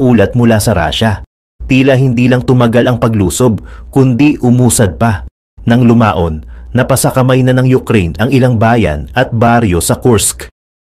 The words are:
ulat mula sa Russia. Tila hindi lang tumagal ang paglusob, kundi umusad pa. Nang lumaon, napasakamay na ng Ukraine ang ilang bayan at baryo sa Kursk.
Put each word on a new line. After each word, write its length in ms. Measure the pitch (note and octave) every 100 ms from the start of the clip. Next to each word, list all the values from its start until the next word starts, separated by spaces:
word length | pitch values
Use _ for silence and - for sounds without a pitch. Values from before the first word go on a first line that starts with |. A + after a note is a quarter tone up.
ulat 260 | C3 A#2 G2 B2
mula 240 | A#2+ A2
sa 160 | A2 G2
Russia. 480 | D#2+ - A2+ G2+ - _ _ -
Tila 320 | - C3 C3+ B2+
hindi 320 | C3+ A#2+ B2
lang 160 | B2+
tumagal 400 | A#2+ B2+ A#2+ A#2
ang 160 | B2+ A#2+
paglusob, 640 | A#2+ A2 F#2 - B2+ G2+ - - -
kundi 480 | - C3 A#2+ D3 C#3+
umusad 560 | B2 B2 B2 - G#2 D#2
pa. 240 | A#2 G2+ - - _ -
Nang 180 | - A#2+
lumaon, 640 | A#2+ A#2 A2 E2+ E2+ D#2 - - - -
napasakamay 640 | C3 B2+ C#3+ C3 B2+ C3
na 160 | B2+ B2+
ng 160 | C3
Ukraine 400 | C3 - A2 E2+ D#2
ang 80 | A2+
ilang 320 | C3 B2+ A#2+
bayan 480 | A2+ A#2+ F2+ D2 C2+ -
at 160 | C3
baryo 480 | A2+ A#2 A#2+ A2+ E2+
sa 160 | - B2
Kursk. 560 | B2+ G#2+ - - - _ _ _